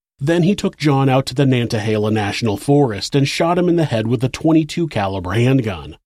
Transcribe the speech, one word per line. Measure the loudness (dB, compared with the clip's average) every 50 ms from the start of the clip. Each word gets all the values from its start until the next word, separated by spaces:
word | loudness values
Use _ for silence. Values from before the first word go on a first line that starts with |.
| _ _ _ -6
Then | -2 0 2 2 2
he | 2 2
took | 0 -2 -6 -4
John | -2 0 0 2 2 2 2
out | 2 2 0
to | -2 0
the | 0 2
Nantahala | 2 2 2 0 -2 -2 -4 -2 0 0 0 0 0 0
National | 0 -2 -2 -4 -2 -2 -2 -2 -2
Forest | 0 2 2 4 2 2 0 -4 -6 -2 0
and | 0 0
shot | 0 0 0 0 0 0
him | 0 2 2
in | 2
the | 2 0
head | 0 0 -2 0
with | 0 -2 -2 -2
a | -4
twenty-two | -4 -2 0 2 4 2 2 0 -2 -4 -4 -4
caliber | -2 -2 -4 -2 -4 -4 -6 -4 -2
handgun. | 0 2 2 2 2 0 -2 -6 -8 -10 -14 -18 -20 _